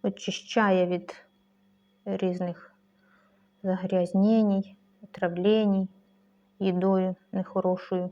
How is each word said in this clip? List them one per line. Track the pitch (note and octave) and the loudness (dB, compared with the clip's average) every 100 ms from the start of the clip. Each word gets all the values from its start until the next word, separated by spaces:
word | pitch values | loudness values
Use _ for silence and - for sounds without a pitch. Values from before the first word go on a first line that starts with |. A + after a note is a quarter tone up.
очищає | G#3 G3 - - - A#3 G#3 F#3 F3+ | -6 -6 -8 -8 -2 2 4 4 2
від | F3+ F3 - _ _ _ _ _ _ _ _ | -2 -6 -20 _ _ _ _ _ _ _ _
різних | G#3 F#3+ F#3 F3+ F3 F3 - _ _ _ _ _ _ _ _ _ | -8 -4 -2 -2 -6 -8 -18 _ _ _ _ _ _ _ _ _
загрязнень, | F#3+ F#3 F3+ F#3 F3 F#3+ G#3 A3+ G#3 G3 - - _ _ | -4 -2 0 0 2 2 4 4 4 0 -2 -14 _ _
отравлень | - - F3 F3 F#3+ A3 G#3 F#3+ F#3+ _ _ _ _ _ _ _ | -20 -6 -4 0 2 4 2 0 -2 _ _ _ _ _ _ _
їдою | F#3+ F3+ F#3+ F#3+ F#3 F3+ _ | -2 0 2 2 0 -4 _
нехорошою. | F#3+ F#3 F#3+ F3+ F3+ - F#3 F3+ | -8 -4 -2 -2 -2 -4 -4 -4